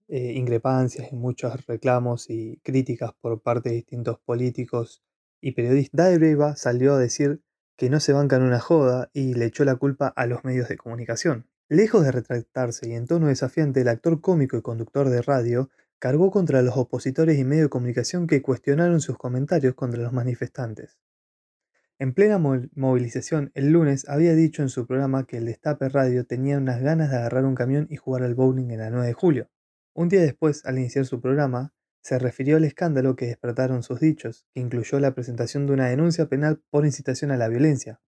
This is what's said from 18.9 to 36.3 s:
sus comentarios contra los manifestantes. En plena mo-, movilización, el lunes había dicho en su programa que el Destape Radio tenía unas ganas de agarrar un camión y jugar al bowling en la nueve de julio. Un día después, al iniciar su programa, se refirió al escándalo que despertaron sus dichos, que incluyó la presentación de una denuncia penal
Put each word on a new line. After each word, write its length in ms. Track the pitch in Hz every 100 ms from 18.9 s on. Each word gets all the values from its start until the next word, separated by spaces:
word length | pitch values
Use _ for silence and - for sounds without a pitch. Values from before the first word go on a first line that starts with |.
| 165
sus 160 | - 117
comentarios 560 | 127 127 143 175 135
contra 260 | - 131 120
los 140 | 117
manifestantes. 840 | 123 123 120 123 - 120 107 - _ _ _ _ _ _ _ _ _ _ _
En 140 | 131
plena 240 | 127 208 202
mo-, 240 | 147 131 123
movilización, 800 | - 135 127 120 131 - 160 143
el 160 | - 139
lunes 360 | 170 151 135 -
había 280 | 143 170
dicho 260 | 160 160 156
en 80 | 139
su 180 | 131 120
programa 400 | 131 135 135 131
que 120 | 120
el 80 | 117
Destape 420 | 120 147 147 135
Radio 380 | 139 131 123 120
tenía 320 | 123 135 143
unas 240 | 131 123
ganas 280 | 135 160 151
de 60 | 131
agarrar 300 | 117 123 131
un 80 |
camión 320 | 127 123 139 156
y 80 | 147
jugar 260 | - 131
al 120 | 123
bowling 360 | 120 131 131 127
en 100 | 113
la 100 | 110
nueve 160 | 120 120
de 60 |
julio. 340 | 120 185 147 - _ _ _ _
Un 160 | - 175
día 100 | 190
después, 460 | 160 - 156 147 -
al 120 | 131
iniciar 280 | 127 139 131
su 160 | 120
programa, 500 | 127 139 139 123 139 - _ _
se 160 | - 131
refirió 400 | 127 - 135 156
al 60 |
escándalo 520 | 156 - 175 139 131 127
que 120 | 120
despertaron 540 | 120 123 120 131 127
sus 160 | 117 123
dichos, 480 | 156 156 117 117 _
que 80 | -
incluyó 400 | 123 120 113 139
la 140 | 139
presentación 520 | 131 120 117 120 143 143
de 60 |
una 160 | 139 127
denuncia 400 | 127 170 165
penal 320 | 156